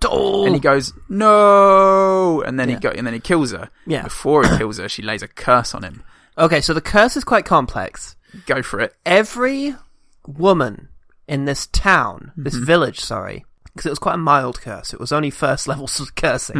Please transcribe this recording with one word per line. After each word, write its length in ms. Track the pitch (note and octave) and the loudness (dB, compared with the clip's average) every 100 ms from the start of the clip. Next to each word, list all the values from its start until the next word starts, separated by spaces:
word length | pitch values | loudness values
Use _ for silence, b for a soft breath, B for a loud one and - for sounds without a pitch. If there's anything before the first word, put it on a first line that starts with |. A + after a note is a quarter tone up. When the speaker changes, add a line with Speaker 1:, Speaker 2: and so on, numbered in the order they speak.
| - | -2
Speaker 1:
Oh. 400 | G3 G3+ G3 G3 | 0 0 2 2
Speaker 2:
And 80 | |
he 60 | D#3 | 2
goes, 320 | C#3+ C#3 C3 - - | 2 2 0 -8 -8
"No!" 1300 | G3 G#3+ G#3 G#3 G3+ G3 F#3+ G3 F#3+ F#3+ F#3+ F3+ D#3 - | 0 4 6 6 6 6 6 6 4 4 2 2 0 -2
And 140 | C3 | -2
then 80 | B2+ | -2
he 60 | A#2+ | -2
Speaker 1:
Yeah. 40 | |
Speaker 2:
go-, 80 | C3 | -4
and 140 | - B2 | -4 -6
then 60 | |
he 60 | A2+ | -6
kills 320 | - F3 C3 | 0 0 0
her. 180 | F#2+ - _ - | -4 -12 _ -6
Speaker 1:
Yeah. 160 | C#3+ | -6
Speaker 2:
Before 400 | - - C3 D3 A2 | -6 -6 2 4 4
he 100 | - | 2
kills 200 | A2 G#2+ | -2 -6
her, 100 | G2 | -10
she 120 | - | -8
lays 200 | G#2+ G#2+ | -8 -8
a 40 | G2+ | -10
curse 460 | - - B2 A#2 | -6 2 2 2
on 100 | - | -6
him. 200 | F#2 - b b b - | -12 -14 b b b 0
Speaker 1:
Okay, 240 | D#3+ D#3 | 2 2
so 120 | - | 0
the 80 | D#3+ | -2
curse 360 | - G#3 A#3+ C#4+ | 0 2 2 0
is 60 | |
quite 220 | - A3+ - | -2 -2 2
complex. 680 | E3 B2+ - F#2+ - - - B G3+ - | 0 0 -4 -10 -12 -18 -20 B -12 -6
Speaker 2:
Go 160 | C3 | -4
for 180 | - G2+ | -4 -4
it. 140 | A2+ - E3+ | -6 -6 2
Speaker 1:
Every 720 | F#3 G#3+ A#3+ B3+ C4+ C#4+ C4 - _ _ _ - | 2 2 -2 -2 -2 -6 -8 -16 _ _ _ -18
woman 600 | C#3+ F#3+ F3+ B2 G2 - - _ _ - | 0 2 4 0 -6 -16 -20 _ _ -8
in 180 | C#3 C#3 | -4 -4
this 220 | C#3 - | -4 -2
town, 640 | - G3+ F3 A2 F2 - D#3+ | 0 2 2 0 -6 -16 -10
this 180 | C3+ B2 | -6 -4
Speaker 2:
Mm-hmm. 100 | C3+ | 0
Speaker 1:
village, 340 | E3+ C3+ - | 2 0 -4
sorry, 440 | - A2 F#2+ F#2+ - _ - - | -10 -8 -10 -14 -18 _ -20 -12
'cause 100 | D#3+ | -8
it 40 | |
was 80 | D3+ | -6
quite 160 | - E3+ | -4 -2
a 20 | |
mild 440 | D#3+ C#3+ B2+ A#2+ | 2 2 0 -6
curse. 320 | A#2+ G2 - | -12 -14 -14
It 60 | - | -12
was 120 | B2+ | -4
only 180 | D3 D3 | -4 -4
first 360 | - C#3+ C#3 - | -4 -2 -2 -4
level 200 | B2+ C3+ | -8 -6
<laughs> 100 | - | -8
sort 120 | C#3 | -8
of 60 | - | -4
cursing. 400 | D#3 B2+ - C#3+ | -2 -2 -4 -6